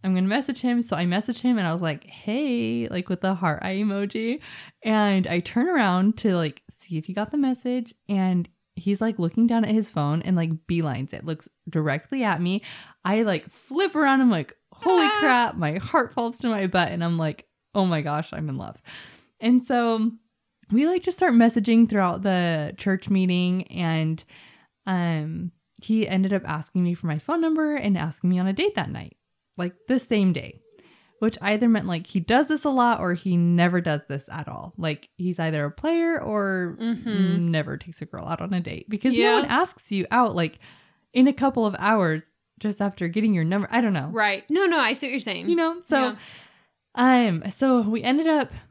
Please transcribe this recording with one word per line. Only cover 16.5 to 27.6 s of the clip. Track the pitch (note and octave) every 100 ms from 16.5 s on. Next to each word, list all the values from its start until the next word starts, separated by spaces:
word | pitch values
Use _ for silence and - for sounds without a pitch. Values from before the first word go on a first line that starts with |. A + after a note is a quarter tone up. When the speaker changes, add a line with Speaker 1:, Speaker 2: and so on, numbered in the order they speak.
| A3 F#3+
Speaker 1:
butt. | F#3 E3+
And | E3+
I'm | E3+ E3
like, | D#3+ - - _ _
"Oh | G3+ F#3+
my | E3
gosh, | D3 D3 D#3
I'm | - D#3
in | C3+
love." | - - - - - - _ _
And | A3 B3 B3
so | B3 A#3 A3+ A3 A3+ _ _ _ _ _
we, | A3 D4+
like, | F4+
just | F4+ F4
start | F#4
messaging | A#3 A#3 A#3 G#3 A3+ A3+
throughout | G#3 F#3 F3
the | G3 F#3 F3 D#3+ D3 -
church | - F#3+ -
meeting. | F#3+ F#3 F3+ F3+ F3+ -
And, | - E3+ D#3+ D#3+ D#3+ - - - _ _ _ -
um, | F#3 E3+ E3 D3+ E3 F3 _ _ _
he | - A3 G#3+
ended | F#3+ F#3+
up | G3 -
asking | D#3 D3+ F#3
me | F3
for | F3 E3
my | D#3
phone | - E4
number | E4 D#4+